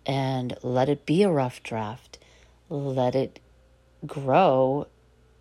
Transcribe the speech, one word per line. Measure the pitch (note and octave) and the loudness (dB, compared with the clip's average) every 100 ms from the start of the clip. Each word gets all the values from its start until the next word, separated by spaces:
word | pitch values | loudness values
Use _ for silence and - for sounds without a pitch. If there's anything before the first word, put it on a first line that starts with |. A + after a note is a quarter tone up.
| - | -4
and | C#3 C3+ C3 B2 - | -2 -2 -2 -4 -8
let | B2 B2+ C3+ | -4 0 0
it | C#3+ | 0
be | - D#3+ | 0 2
a | G3+ | 4
rough | D3+ B2+ - | 2 -2 -6
draft. | - A2+ G#2+ A#2 - - - - - _ - | -10 -6 -6 -10 -16 -20 -20 -20 -20 _ -10
Let | C#3+ C#3+ C3 B2 C3 | -6 -4 0 0 0
it | B2+ - _ _ _ _ _ - D#3 | -2 -6 _ _ _ _ _ -18 -12
grow | - C3+ D3 F#3 C3 C3 C#3+ D#3 _ _ _ _ _ | -8 2 4 4 4 2 0 -6 _ _ _ _ _